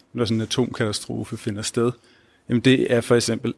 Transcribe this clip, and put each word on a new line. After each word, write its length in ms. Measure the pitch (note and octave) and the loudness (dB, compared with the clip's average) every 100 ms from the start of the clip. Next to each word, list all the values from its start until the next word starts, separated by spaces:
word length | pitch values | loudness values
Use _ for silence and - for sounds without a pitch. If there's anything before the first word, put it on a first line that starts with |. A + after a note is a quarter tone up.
| _ | _
når 120 | A#2+ G#2+ | -4 -2
sådan 120 | A2+ | -2
en 40 | |
atomkatastrofe 960 | A2 - A#2+ - A2 G#2 - A2+ A2 A#2 | -2 -2 -2 0 -2 -4 -6 -8 -8 -8
finder 240 | A2+ G#2 | -8 -6
sted, 300 | A2 A#2+ A#2+ - _ _ _ _ - | -4 0 0 -2 _ _ _ _ -2
jamen 120 | A#2+ | 2
det 320 | C3 C3 - | 4 4 4
er 80 | A#2+ | 2
for 140 | - A#2+ | 4 2
eksempel, 380 | A2+ A2+ A2+ | 2 -2 -4